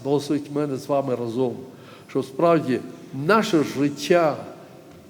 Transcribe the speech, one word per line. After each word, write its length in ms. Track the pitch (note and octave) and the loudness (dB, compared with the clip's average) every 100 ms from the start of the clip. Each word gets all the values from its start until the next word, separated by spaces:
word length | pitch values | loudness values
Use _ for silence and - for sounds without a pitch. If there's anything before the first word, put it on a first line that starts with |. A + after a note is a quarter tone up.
благословить 480 | C3+ C#3+ C#3 D3 C#3+ D3 | 0 0 2 -2 -2 -4
мене 220 | D3 B2+ | -2 -4
з 100 | - | -2
вами 280 | C#3 C3+ A#2+ | 0 0 -2
разом, 380 | A#2 A2+ B2+ A2 - - - - - | -2 0 -2 -2 -12 -18 -20 -20 -6
щоб 180 | C3+ C3 | -4 -4
справді 540 | - E3+ E3 B2+ A#2 - - - C3+ D#3 | 2 4 4 2 -2 -4 -14 -12 -4 2
наше 380 | A3 - D#3+ | 2 4 2
життя 720 | C3+ - C#3+ C#3+ - F3 D#3 A#2 - - - - - - | 0 0 -2 -2 2 4 4 0 -8 -16 -20 -20 -20 -20